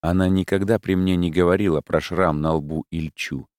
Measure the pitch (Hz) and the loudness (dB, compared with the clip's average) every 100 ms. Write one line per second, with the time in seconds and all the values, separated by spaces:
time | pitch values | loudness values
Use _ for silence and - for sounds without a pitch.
0 | 80 92 92 95 92 98 98 110 - 95 | 0 2 2 2 2 -2 0 -2 0 0
1 | 92 90 87 82 87 95 101 76 - 80 | 2 2 0 2 2 4 2 0 0 -2
2 | - 87 90 73 78 80 73 78 - 85 | -2 0 0 0 0 -2 -4 -8 -8 -8
3 | 78 - - 69 - | -8 -10 -10 -10 -12